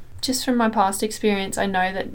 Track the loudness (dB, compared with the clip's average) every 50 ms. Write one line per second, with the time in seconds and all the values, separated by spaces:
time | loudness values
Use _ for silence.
0 | -14 -14 -10 -6 -4 -2 -2 0 0 0 2 4 2 4 4 4 2 2 2 0
1 | -2 -4 -2 0 0 2 2 2 0 -2 -2 -2 0 0 2 0 0 0 -2 -4
2 | -6 -6